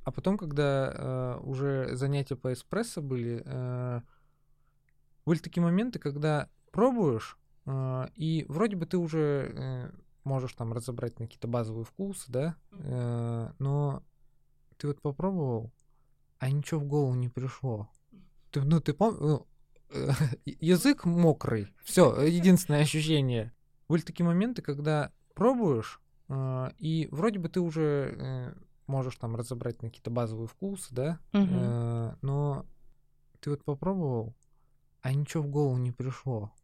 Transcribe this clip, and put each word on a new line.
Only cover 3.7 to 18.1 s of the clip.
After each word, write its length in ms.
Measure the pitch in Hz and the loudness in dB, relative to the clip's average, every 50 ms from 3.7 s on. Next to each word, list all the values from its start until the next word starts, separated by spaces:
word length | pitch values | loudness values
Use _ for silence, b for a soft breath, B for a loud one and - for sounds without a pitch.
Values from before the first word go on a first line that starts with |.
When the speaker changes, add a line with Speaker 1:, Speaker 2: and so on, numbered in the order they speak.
| 123 123 123 123 123 120 120 - - _ _ _ _ _ _ _ _ _ _ _ _ _ _ _ _ _ _ _ _ _ - | -4 -4 -4 -4 -4 -6 -8 -12 -20 _ _ _ _ _ _ _ _ _ _ _ _ _ _ _ _ _ _ _ _ _ 0
Speaker 1:
были 120 | 151 170 156 | 0 0 0
такие 220 | - 165 - 175 170 | 0 -4 -2 0 2
моменты, 360 | 170 175 190 233 254 - - | 2 2 2 0 -2 -4 -6
когда 500 | - 147 139 147 147 156 151 147 - - _ _ _ _ - | -6 -6 -4 0 0 0 2 0 -2 -4 _ _ _ _ 0
пробуешь, 680 | - 226 269 247 233 196 147 117 110 - - - _ _ _ _ _ - | 4 4 4 4 4 2 2 2 0 -2 -8 -16 _ _ _ _ _ -8
э, 420 | - 139 - - 165 131 127 131 - - | -6 -4 -2 -2 -2 -2 -4 -4 -6 -6
и 300 | - 156 160 160 160 - - | -4 -2 0 0 -2 -2 -4
вроде 280 | 139 165 220 226 202 | -2 0 0 0 0
бы 100 | 180 165 | -2 -4
ты 120 | - - 180 | -2 -2 -2
уже, 220 | 170 160 160 160 151 147 143 139 131 - - | -2 0 0 0 2 2 2 0 -2 -4 -6
э, 360 | - 135 131 131 127 123 - - - - _ _ _ - | -8 -6 -6 -6 -8 -8 -12 -14 -18 -20 _ _ _ -4
можешь 300 | 135 135 131 127 123 - | -2 -2 -2 -2 -4 -6
там 180 | - 123 113 113 | -6 -6 -4 -4
разобрать 460 | 120 117 - 120 120 123 117 - - | -6 -6 -6 -6 -6 -6 -6 -6 -8
на 60 | 113 | -10
какие-то 220 | 110 - - - 120 | -12 -10 -8 -6 -2
базовые 360 | 120 120 113 110 110 113 113 | -2 -2 -2 -2 -4 -8 -8
вкусы, 480 | - _ - 196 202 196 - - 127 120 | -10 _ -8 -8 -8 -8 -10 -10 -6 -4
да, 240 | 127 147 170 160 - _ - 208 | -2 -2 -2 -4 -8 _ -20 -16
Speaker 2:
Мгм. 120 | 185 147 | -12 -8
Speaker 1:
э, 680 | 139 127 123 123 120 120 117 117 117 117 117 117 - - - | -6 -4 -2 -2 -2 -2 -2 -2 -2 -4 -4 -6 -8 -8 -4
но 420 | 135 139 143 147 147 143 135 - - _ _ _ _ - _ _ _ _ _ _ _ _ - - | -2 0 0 0 0 0 -2 -4 -10 _ _ _ _ -20 _ _ _ _ _ _ _ _ -16 -8
ты 100 | - 147 | -4 -4
вот 120 | 139 - - | -4 -2 -4
попробовал, 680 | 147 135 - 170 196 196 180 147 131 120 110 113 117 - _ _ _ _ _ _ _ _ _ _ _ _ - | -6 -4 -2 -2 -2 0 0 -2 0 -2 -2 -4 -8 -14 _ _ _ _ _ _ _ _ _ _ _ _ -6
а 120 | 127 131 | -2 0
ничего 300 | 139 147 143 - 165 151 | 0 0 0 0 -2 -2
в 60 | 143 | -2
голову 280 | 139 143 147 143 131 123 | 0 2 2 2 2 2
не 120 | 123 123 120 | 0 0 -2
пришло. 640 | - 123 127 127 - - - 131 113 107 101 - - _ _ _ | -4 -4 -6 -6 -6 -4 -4 -4 -2 -4 -6 -8 -12 _ _ _